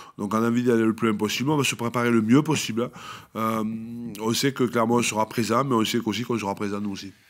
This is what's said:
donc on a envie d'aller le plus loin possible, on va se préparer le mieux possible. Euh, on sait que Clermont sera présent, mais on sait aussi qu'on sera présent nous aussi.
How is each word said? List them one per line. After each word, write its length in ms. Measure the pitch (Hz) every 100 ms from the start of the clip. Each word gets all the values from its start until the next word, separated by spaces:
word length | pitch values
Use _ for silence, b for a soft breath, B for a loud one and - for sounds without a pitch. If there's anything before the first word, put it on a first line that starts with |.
| B -
donc 160 | 101
on 40 | 110
a 40 | 117
envie 160 | 120
d'aller 200 | 123 113
le 100 | 110 107
plus 140 | 113
loin 80 | 104
possible, 340 | 104 - 131
on 60 | 151
va 60 |
se 120 | 127 110
préparer 340 | 117 120 120
le 140 | 117
mieux 180 | 107 135
possible. 480 | 151 147 - 113 120 B B B B 107
Euh, 280 | 110 113 110 113 113 117 120 101
on 140 | 110
sait 180 | 113 143
que 120 | 135
Clermont 400 | 120 120 113 120
sera 260 | 107 107 110
présent, 340 | - 104 117
mais 120 | 139 117
on 100 | 104
sait 140 | 117
aussi 200 | 113 101
qu'on 140 | 120 117
sera 180 | 98 98
présent 260 | 104 101
nous 100 | 104
aussi. 220 | 98 98 b